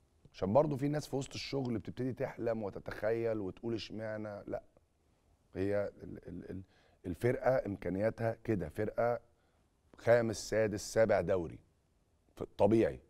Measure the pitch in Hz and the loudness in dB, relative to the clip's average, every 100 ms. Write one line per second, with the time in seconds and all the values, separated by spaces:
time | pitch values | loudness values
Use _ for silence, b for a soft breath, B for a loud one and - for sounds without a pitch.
0 | _ _ - - 95 120 156 135 143 151 | _ _ -18 -4 2 4 2 0 -2 -2
1 | - 131 139 110 - 135 123 113 - 165 | -4 -6 -6 -10 -6 -4 -4 -4 -6 -6
2 | 127 117 131 - 113 113 101 87 - 101 | -6 -4 -6 -4 -4 -2 -4 -8 -12 -6
3 | 104 117 113 110 95 - 117 113 - 101 | -2 0 0 -2 -4 -6 -6 -6 -6 -8
4 | 110 107 107 101 - 101 - _ _ _ | -8 -8 -8 -10 -8 -10 -10 _ _ _
5 | _ _ _ _ _ - 98 101 101 - | _ _ _ _ _ -4 0 0 -2 -6
6 | 95 - - 85 - 92 95 b b b | -14 -14 -12 -12 -10 -12 -14 b b b
7 | 92 87 120 127 - 110 104 98 90 92 | -8 -2 0 2 2 2 0 -4 -4 0
8 | 110 - 113 113 - 107 80 87 107 - | 0 0 -2 -2 -2 -2 -2 -4 -4 0
9 | 117 120 - _ _ _ _ _ _ - | 0 0 -6 _ _ _ _ _ _ -2
10 | - 120 113 104 - 107 110 101 - 113 | 6 6 6 -2 -2 2 2 0 0 4
11 | 110 98 87 95 80 58 _ _ _ _ | 6 6 4 0 0 -8 _ _ _ _
12 | _ _ _ - - - 101 113 87 65 | _ _ _ -10 -6 4 6 6 4 0
13 | - | -6